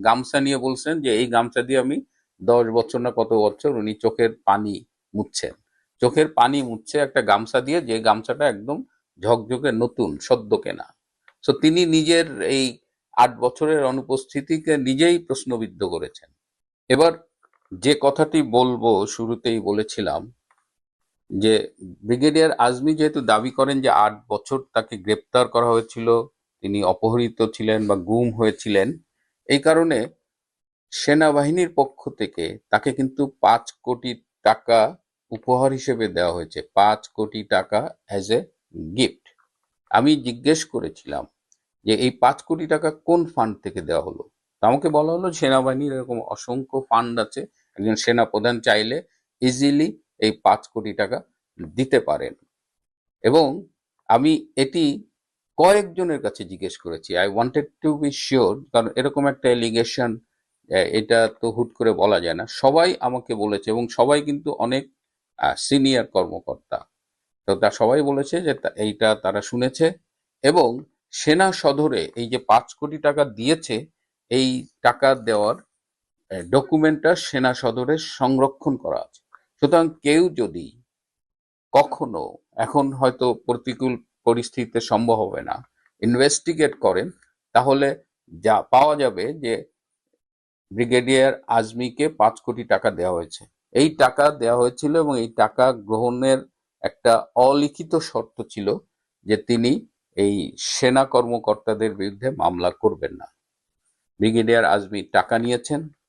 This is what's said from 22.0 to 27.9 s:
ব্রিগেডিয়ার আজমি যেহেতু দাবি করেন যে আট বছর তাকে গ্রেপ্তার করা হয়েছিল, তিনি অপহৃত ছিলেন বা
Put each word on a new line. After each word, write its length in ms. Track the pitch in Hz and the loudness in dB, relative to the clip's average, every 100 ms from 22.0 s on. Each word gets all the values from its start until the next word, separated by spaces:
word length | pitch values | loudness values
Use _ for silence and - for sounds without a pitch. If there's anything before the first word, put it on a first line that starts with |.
ব্রিগেডিয়ার 480 | 101 123 151 156 160 | -4 0 2 4 2
আজমি 420 | - 120 123 143 | 2 0 0 -2
যেহেতু 280 | 156 151 151 | 0 0 0
দাবি 300 | 113 107 127 | 0 0 0
করেন 300 | 127 135 139 | -2 0 0
যে 80 | 131 | 2
আট 240 | 71 107 107 _ | 2 2 0 _
বছর 300 | 104 - 135 - | -8 -4 -8 -4
তাকে 240 | 117 110 107 | -6 -6 -8
গ্রেপ্তার 500 | 92 107 - 123 123 | -4 -4 0 0 2
করা 200 | 120 120 | 2 2
হয়েছিল, 400 | 117 113 - 117 117 117 _ _ _ | 0 -2 -4 0 0 0 _ _ _
তিনি 220 | 98 101 | -4 0
অপহৃত 580 | 92 92 113 120 117 - 110 | 0 0 0 0 -2 0 -2
ছিলেন 340 | - 110 110 | 0 0 0
বা 80 | 104 | 0